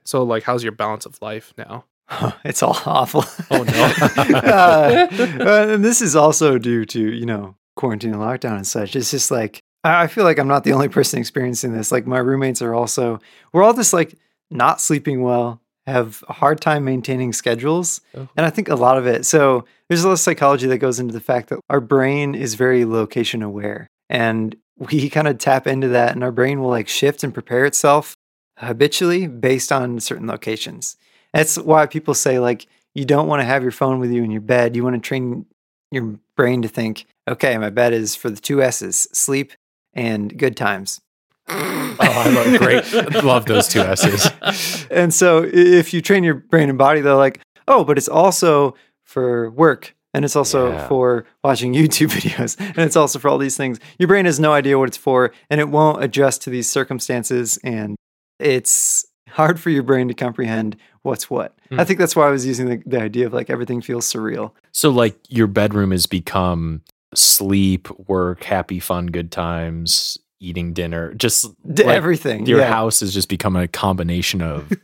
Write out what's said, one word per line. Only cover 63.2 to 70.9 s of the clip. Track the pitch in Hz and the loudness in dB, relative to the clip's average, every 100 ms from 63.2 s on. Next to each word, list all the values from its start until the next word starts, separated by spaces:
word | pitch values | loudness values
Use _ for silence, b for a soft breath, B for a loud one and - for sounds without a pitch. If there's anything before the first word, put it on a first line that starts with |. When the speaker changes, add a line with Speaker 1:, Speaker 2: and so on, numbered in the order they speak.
| 123 | -2
Speaker 2:
of, | |
like, | 123 120 | -4 -6
everything | 127 120 120 | -6 -4 -6
feels | 117 120 110 | -6 -6 -4
surreal. | 120 110 117 110 - _ | -4 -6 -6 -10 -12 _
Speaker 3:
So, | - 156 | 0 2
like, | 123 113 - _ | 4 2 0 _
your | 120 110 | 2 2
bedroom | 101 104 104 98 | 4 0 2 0
has | 92 85 | 0 -2
become | 95 80 98 90 85 82 78 - _ _ | -4 -4 -2 0 -2 -4 -8 -12 _ _
sleep, | - - - 98 98 95 92 - - 95 | 0 2 2 2 2 2 0 -4 -20 -4
work, | 95 90 87 | -2 -2 -4
happy, | - 95 87 92 | -4 -4 -4 -8
fun, | - 87 87 | -4 -4 -4
good | 85 85 | -6 -6
times, | - 85 85 82 82 85 - - - _ _ | -6 -4 -4 -6 -6 -2 -2 -4 -10 _ _
eating | 90 87 85 | -12 -8 -6
dinner, | 85 85 | -6 -6